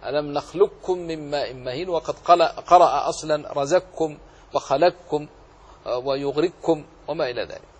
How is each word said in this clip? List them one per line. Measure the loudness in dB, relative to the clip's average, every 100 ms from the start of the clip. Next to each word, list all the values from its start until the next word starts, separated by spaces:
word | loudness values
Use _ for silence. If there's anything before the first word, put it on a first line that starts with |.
| -4
ألم | -4 -4
نخلقكم | -6 -6 0 0 0 -6 -6
من | -4 -10 -6
ماء | -4 -4
مهين، | -6 -8 -8 -4
وقد | -4 -4
قل-، | -8 4 4
قرأ | 4 0 6 8 8 4 -2
أصلًا: | -4 -4 -4 -4 -6
رزكّم، | 0 0 0 -4 -4 -4 -20 -20 -8
وخلكّم، | -6 -2 2 2 2 -6 -6 -6 -18 -20 -20 -20 -20 -8
آه، | -6
ويغركّم، | -4 -4 -4 -2 -2 -2 -2 -2 -2 -20 -10
وما | -4 -4
إلى | -4
ذلك. | -8 -10 -20